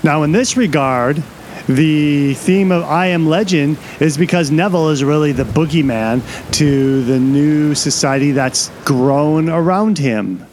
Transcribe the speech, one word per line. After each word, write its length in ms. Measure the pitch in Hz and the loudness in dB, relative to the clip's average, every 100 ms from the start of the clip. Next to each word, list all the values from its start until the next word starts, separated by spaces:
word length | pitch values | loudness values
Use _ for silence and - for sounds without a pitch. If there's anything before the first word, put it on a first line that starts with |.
Now, 200 | 160 151 | 2 2
in 80 | 151 | 2
this 240 | 175 254 254 | 2 0 0
regard, 680 | 220 147 135 127 123 151 156 - - - - | 0 2 0 0 0 -2 -6 -14 -18 -12 -2
the 680 | 135 156 151 151 143 139 135 | 2 2 2 2 0 0 -2
theme 360 | - 185 190 | 0 2 2
of 120 | 175 | 0
I 240 | 156 156 185 | 0 0 0
Am 200 | 175 156 | 0 2
Legend 500 | 165 208 175 143 151 - - | 0 0 0 0 -2 -8 -2
is 160 | 156 143 | -2 0
because 340 | 180 180 151 | 0 0 0
Neville 380 | 156 196 175 156 | 0 0 0 0
is 140 | 147 | 0
really 280 | 139 151 151 | 0 2 0
the 120 | 131 | 0
boogeyman 760 | 123 - 160 160 135 113 110 123 120 - - | -2 0 0 0 0 0 0 -2 -4 -14 -8
to 500 | - 147 139 135 135 | 0 2 2 2 0
the 160 | 123 131 | 0 0
new 540 | 131 139 147 151 151 143 | 2 2 2 2 0 0
society 560 | - - 143 135 143 | -2 -2 0 0 0
that's 380 | 139 131 - - - - | 0 -2 -4 -8 -8 -2
grown 640 | 131 131 139 151 156 160 | 0 2 2 2 0 0
around 480 | 165 165 185 220 185 | 0 0 0 0 0
him. 480 | 139 110 98 92 - | 0 -2 -4 -8 -14